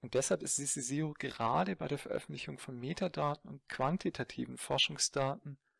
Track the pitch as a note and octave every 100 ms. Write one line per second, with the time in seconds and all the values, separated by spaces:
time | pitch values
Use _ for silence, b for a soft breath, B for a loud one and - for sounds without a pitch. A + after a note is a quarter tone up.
0 | B2+ B2+ C3+ F3+ D#3 - C#3 - B2 C#3+
1 | D#3 D3+ C#3 - A#2 C#3 F#3+ F#3 D#3 C#3+
2 | - - - C#3+ - C#3 - B2+ B2+ E3+
3 | F#3 - D3 D3 - C#3+ _ - C3 F3
4 | - - B2+ - B2 B2+ - C3+ - C#3+
5 | - - C3+ C#3+ - C#3 _ _